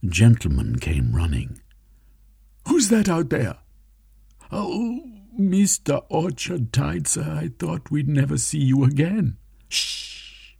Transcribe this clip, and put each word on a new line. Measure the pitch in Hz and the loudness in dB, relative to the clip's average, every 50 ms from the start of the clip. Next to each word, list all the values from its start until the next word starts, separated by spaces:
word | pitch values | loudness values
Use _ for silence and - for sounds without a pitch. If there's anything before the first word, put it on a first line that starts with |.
| - | -2
Gentleman | 92 85 80 104 117 117 113 - - 73 65 55 53 57 60 | -2 2 6 8 8 8 6 4 0 0 0 0 0 -2 -2
came | - - 78 71 65 60 58 | -2 0 0 0 0 0 2
running. | 64 82 82 73 62 64 64 - - - _ - - _ _ - _ _ _ _ _ _ _ _ _ _ - _ _ - | 0 0 0 0 -2 -4 -6 -10 -14 -18 _ -20 -20 _ _ -20 _ _ _ _ _ _ _ _ _ _ -20 _ _ -4
Who's | - 277 349 269 202 | 0 2 2 4 4
that | 226 220 208 202 | 4 4 4 2
out | 180 160 165 131 | 2 0 0 0
there? | 156 147 131 98 82 - - _ _ - - _ _ _ _ _ _ _ - _ _ _ - - | 0 -2 -2 -2 -4 -8 -16 _ _ -20 -20 _ _ _ _ _ _ _ -20 _ _ _ -20 -12
Oh, | - 180 208 370 - 208 233 233 233 247 330 269 226 208 196 - - | -8 -8 -6 -4 -4 -4 -4 -4 -4 -6 -10 -14 -20 -20 -20 -20 -4
Mister | 240 196 196 180 190 202 190 - - _ - - - - - | 0 0 2 4 4 4 2 2 -2 _ -2 -2 -2 -2 -4
Orchard | - 160 160 185 - - - - 175 175 127 113 | -2 -2 -2 -2 -4 -6 -8 -6 -4 -4 -4 -2
Tide, | - - 131 143 156 175 151 | 0 0 0 0 -2 -4 -2
sir, | - - - 151 151 156 151 | -4 -4 -4 -4 -6 -6 -6
I | 156 165 - | -6 -8 -8
thought | - - 170 165 165 139 - | -6 -6 -6 -6 -6 -8 -4
we'd | 151 147 151 | -4 -2 -2
never | 135 147 143 135 135 147 | 0 0 0 0 0 0
see | 143 120 - - 156 | -2 -2 -2 -2 0
you | 143 131 131 135 139 | 0 2 2 4 4
again. | 127 143 139 147 170 190 220 196 127 - - - - - _ - | 2 2 2 0 0 0 0 0 -2 -2 -4 -12 -20 -20 _ -20
Shh! | _ - - - - - - - - - - - - - - - - - _ | _ -4 -4 -4 -4 -6 -10 -12 -14 -16 -18 -20 -20 -20 -20 -20 -20 -20 _